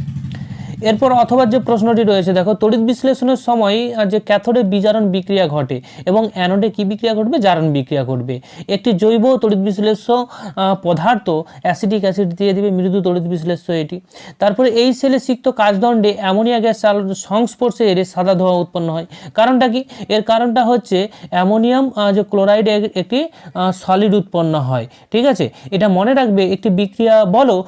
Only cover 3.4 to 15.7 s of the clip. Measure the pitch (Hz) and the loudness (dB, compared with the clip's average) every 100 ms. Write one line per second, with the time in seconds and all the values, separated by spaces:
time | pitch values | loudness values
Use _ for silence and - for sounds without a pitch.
3.4 | - 233 202 220 240 233 208 208 214 208 | 0 0 0 0 -2 -2 -2 -2 0 0
4.4 | 208 240 202 202 214 214 202 190 180 196 | 2 0 2 2 2 2 0 -2 -2 0
5.4 | 170 147 135 127 - - 147 202 220 196 | 0 -2 -4 -6 -10 -10 -2 0 0 -2
6.4 | 180 196 214 - 196 208 226 220 220 311 | -2 0 0 -2 -4 -2 -2 -2 0 0
7.4 | 196 165 160 143 131 147 127 131 123 127 | 2 2 2 0 -2 -4 -2 -4 -6 -8
8.4 | - - - 196 240 185 214 233 254 262 | -12 -14 -6 -4 0 2 2 2 2 2
9.4 | 220 202 196 196 214 208 - 240 247 - | 2 0 0 0 0 -2 0 -2 -2 -10
10.4 | 214 156 190 190 170 160 190 240 190 156 | -12 -4 -2 0 0 0 0 0 0 -4
11.4 | 165 - 180 175 202 214 190 185 190 170 | -4 -6 -4 -2 -2 0 0 0 -2 -2
12.4 | 202 190 202 185 185 196 180 175 170 175 | -2 0 0 0 0 0 0 -2 -2 -4
13.4 | 165 170 - 170 151 180 - - - - | -4 -6 -4 -4 -4 -10 -16 -20 -20 -4
14.4 | 202 202 262 233 247 247 269 262 - 247 | -2 2 2 2 0 2 0 0 0 -2
15.4 | 262 247 208 | -2 0 0